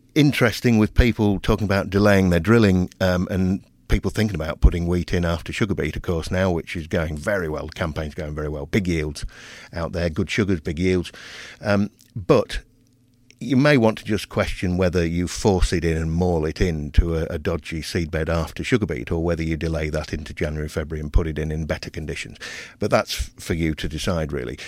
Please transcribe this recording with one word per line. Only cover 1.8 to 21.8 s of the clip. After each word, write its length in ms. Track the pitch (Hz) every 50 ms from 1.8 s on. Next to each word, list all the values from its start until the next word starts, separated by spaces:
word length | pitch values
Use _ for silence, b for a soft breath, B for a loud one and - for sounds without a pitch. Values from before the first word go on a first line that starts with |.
| - 101
delaying 400 | 95 101 104 104 101 95 95 92
their 100 | 87 85
drilling, 500 | 80 101 117 117 110 98 92 92 90 - - -
um, 280 | 95 92 90 90 92 -
and 320 | 101 92 92 92 95 - - _ _ _ _
people 240 | - 110 104 - 98
thinking 240 | - - 107 110 95
about 260 | 80 78 76 - -
putting 280 | - - 90 85 85 85
wheat 260 | 90 90 85 - -
in 100 | 90 85
after 280 | 85 85 80 - -
sugar 240 | 80 - 117 98 92
beet, 180 | 78 76 76 -
of 80 | -
course, 260 | - - 87 82 78 -
now, 220 | 92 92 95 95
which 240 | 87 82 - - -
is 140 | 87 78 82
going 280 | - 90 80 80 78
very 320 | 73 73 - 101 98 87 78
well. 180 | 76 73 71
The 60 | 78 -
campaign's 400 | - 92 90 76 82 78 76 -
going 200 | - 80 76 76
very 140 | 76 76 76
well. 180 | 76 73 73
Big 220 | - - 113 95 90
yields 360 | 85 80 76 76 76 - - B B B B B B B B B
out 200 | - 82 82 73
there, 180 | - 85 87 85
good 180 | 78 98 95 -
sugars, 320 | - - 104 92 98 80
big 200 | - 92 80 78
yields. 320 | 90 92 92 90 85 - B B B B B B B B B B
Um, 300 | - 107 101 101 104 101 - _ _ _ -
but 420 | 113 90 - 151 110 - - - - - _ _ _ _ _ _ _ _ _ _ _ _ _ _ _ -
you 120 | 120 131
may 200 | 127 143 147 147
want 220 | 131 110 110 104 -
to 60 | -
just 240 | 101 107 95 - -
question 480 | - 110 95 - - - - 90 87
whether 280 | 87 92 90 82 90 85
you 220 | 82 85 87 90
force 460 | 85 - - - 110 95 87 - -
it 120 | - 85 80
in 120 | 82 80
and 160 | 80 80 80
maul 320 | 82 85 90 90 87 80 78
it 160 | 80 78 -
into 560 | 98 90 80 76 73 73 - - 87 82 82
a, 80 | 80 80
a 160 | - - 76
dodgy 420 | - 98 82 78 - - 82 80
seedbed 460 | 76 - - 98 82 78 80 78 80 78
after 340 | 82 82 80 - - -
sugar 240 | 82 - 135 113 104
beet, 240 | 80 82 62 60 -
or 100 | 85 82
whether 220 | 82 85 85 78
you 140 | 82 80 80
delay 340 | 76 80 80 80 80 78 76
that 220 | 76 76 76 -
into 200 | - 80 78 -
January, 360 | - - 87 76 76 76 76 78
February 320 | - 82 78 76 80 76
and 120 | 76 73
put 140 | - - 85
it 140 | 80 76 76
in 100 | 76 78
in 160 | 78 80 82
better 240 | 76 78 -